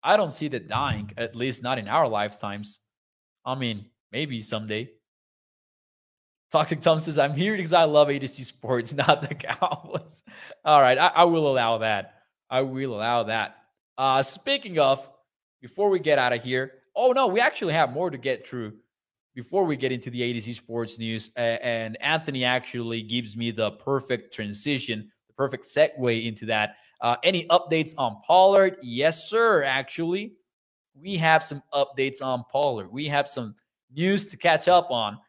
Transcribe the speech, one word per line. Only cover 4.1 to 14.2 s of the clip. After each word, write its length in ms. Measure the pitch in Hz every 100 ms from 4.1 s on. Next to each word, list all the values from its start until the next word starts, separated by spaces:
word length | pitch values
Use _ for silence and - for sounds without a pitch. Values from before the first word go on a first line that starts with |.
maybe 300 | 117 147 120
someday. 500 | 107 110 107 107 127 _ _ _ _ _ _ _ _ _ _ _ _ _ _ _ _
Toxic 280 | 156 151 165
Tom 200 | 170 156
says, 200 | 160 151
"I'm 140 | 143
here 240 | 143 190 214
because 160 | 165
I 100 | 170
love 260 | 160 147 147
A 100 | 139
to 80 | 135
C 160 | -
Sports, 500 | 127 - 113 127 117
<laughs> 80 | 143 135
not 200 | 165 151
the 80 | -
Cowboys." 880 | - - 180 - - 156 - - _ - - -
All 180 | 156 151
right, 160 | 127 131
I, 100 | 170
I 160 | - 175
will 260 | 165 151
allow 280 | 131 113 113
that. 340 | 110 104 95 _ _ _ _
I 120 | 131
will 340 | 135 131 135 110
allow 280 | 110 120
that. 340 | 107 110 101 - _ _ _ -
Uh, 240 | 135 131